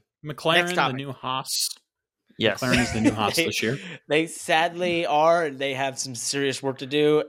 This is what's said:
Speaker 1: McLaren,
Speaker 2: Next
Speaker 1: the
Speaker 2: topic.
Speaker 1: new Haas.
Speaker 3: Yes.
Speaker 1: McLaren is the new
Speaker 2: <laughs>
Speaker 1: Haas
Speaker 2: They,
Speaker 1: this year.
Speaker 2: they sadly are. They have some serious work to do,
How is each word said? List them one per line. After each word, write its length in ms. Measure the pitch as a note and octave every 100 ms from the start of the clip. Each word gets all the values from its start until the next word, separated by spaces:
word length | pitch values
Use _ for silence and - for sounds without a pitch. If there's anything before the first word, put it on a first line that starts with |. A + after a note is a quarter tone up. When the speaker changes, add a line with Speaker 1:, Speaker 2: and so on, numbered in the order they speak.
| _ _
Speaker 1:
McLaren, 320 | D3+ D3 D#3+ E3+
Speaker 2:
Next 140 | F3
Speaker 1:
the 40 | F3+
Speaker 2:
topic. 200 | C3+ C3
Speaker 1:
new 140 | C#3+
Haas. 560 | B2+ B2+ C3 - - - - _ _ _ _ _ -
Speaker 3:
Yes. 240 | G#2+ G2
Speaker 1:
McLaren 180 | B2+ B2
is 140 | A#2+
the 80 | A2
new 100 | A2
Speaker 2:
<laughs> 40 | A2
Speaker 1:
Haas 220 | G#2 E3
Speaker 2:
They, 80 | E3
Speaker 1:
this 180 | -
year. 160 | A2 C#3+ F#3 D3+ -
Speaker 2:
they 200 | D3+ E3
sadly 800 | - - D#3+ F3 E3+ F3+ E3+ E3+
are. 420 | D3 E3 E3+ D#3
They 240 | C3 C#3
have 240 | C3 C3+ B2+
some 160 | C3+ A#2
serious 460 | - C#3 C#3 B2+
work 180 | C3+ B2+
to 60 | C3
do, 380 | D3 D3 D3+